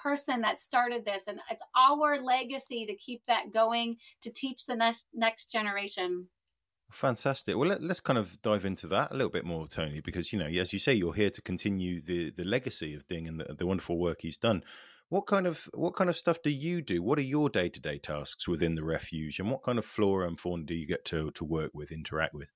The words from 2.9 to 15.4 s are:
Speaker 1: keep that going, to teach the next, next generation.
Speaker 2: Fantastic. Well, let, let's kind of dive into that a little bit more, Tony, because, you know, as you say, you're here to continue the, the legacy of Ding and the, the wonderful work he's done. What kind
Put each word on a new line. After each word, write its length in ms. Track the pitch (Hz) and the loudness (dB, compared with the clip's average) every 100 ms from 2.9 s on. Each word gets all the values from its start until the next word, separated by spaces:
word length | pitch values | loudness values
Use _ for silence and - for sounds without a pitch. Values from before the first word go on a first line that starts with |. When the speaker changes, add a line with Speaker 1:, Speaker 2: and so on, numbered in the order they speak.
| 202 | -8
Speaker 1:
keep 300 | - 240 - | -10 -8 2
that 280 | 226 - | 2 2
going, 440 | 214 226 233 233 233 - _ | 4 4 4 0 -4 -12 _
to 100 | 226 | -8
teach 340 | 214 269 262 - | -4 -4 -4 -4
the 100 | 226 | 2
next, 300 | 233 226 - | 2 2 -6
next 380 | - 226 - - | 0 2 2 -2
generation. 760 | 226 214 202 196 196 180 180 180 _ _ _ _ _ _ | -2 0 -2 -4 -2 -2 -2 -6 _ _ _ _ _ _
Speaker 2:
Fantastic. 680 | - 135 117 143 135 - 95 | -2 0 2 0 -2 -2 2
Well, 120 | 156 | 2
let, 120 | 196 | 2
let's 180 | 165 185 | 0 -2
kind 200 | - 127 | 2 2
of 220 | 95 - | 0 -2
dive 240 | 110 104 95 | 2 2 2
into 220 | 92 80 | -4 0
that 240 | 95 147 | 0 2
a 20 | |
little 180 | 135 113 | 0 0
bit 140 | 90 85 | 0 -2
more, 220 | 85 78 | -4 -4
Tony, 340 | - 80 73 | -4 -4 -4
because, 300 | 76 90 82 | -6 -4 -2
you 80 | 104 | -2
know, 60 | 78 | 0
as 280 | 87 92 | 0 0
you 60 | 98 | 0
say, 140 | - | 2
you're 200 | 123 87 | 4 2
here 160 | 85 104 | 2 2
to 120 | - | 0
continue 600 | - 92 107 98 90 87 | -4 -4 -2 0 -2 -4
the, 300 | 76 87 80 | -2 -2 -2
the 140 | 73 90 | -4 -2
legacy 500 | 123 131 - 80 73 | 0 0 -4 -6 -8
of 120 | - | -8
Ding 200 | 85 82 | -8 -6
and 120 | 80 | -8
the, 140 | - | -8
the 120 | 76 90 | -4 0
wonderful 300 | 95 - 85 | 0 0 0
work 240 | 87 80 | 0 0
he's 160 | 85 - | -6 -2
done. 260 | 117 98 - - - - _ | 2 2 -2 -14 -20 -20 _
What 160 | 175 190 | -2 2
kind 220 | 196 | 0